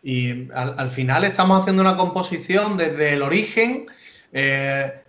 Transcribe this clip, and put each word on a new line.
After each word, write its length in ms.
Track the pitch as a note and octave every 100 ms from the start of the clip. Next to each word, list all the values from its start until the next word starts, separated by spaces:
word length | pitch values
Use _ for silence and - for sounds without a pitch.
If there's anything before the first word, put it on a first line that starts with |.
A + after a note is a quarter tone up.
Y 480 | C#3+ B2+ B2 B2 B2+
al, 220 | - B2+ B2+
al 120 | C3
final 360 | C3+ B2+ D3 G3
estamos 340 | F#3+ F#3+ F#3+
haciendo 220 | F#3+ F#3+
una 160 | F#3+ F#3
composición 800 | F3+ F#3 F#3 E3+ - F#3+ G#3 F#3+
desde 360 | E3 D3 D3+
el 80 | C#3+
origen, 640 | C#3+ F3+ G#3+ A3+ A#3+ C4 - - - - _
eh, 520 | C3+ C#3 C3+ C#3 C#3 C3+ -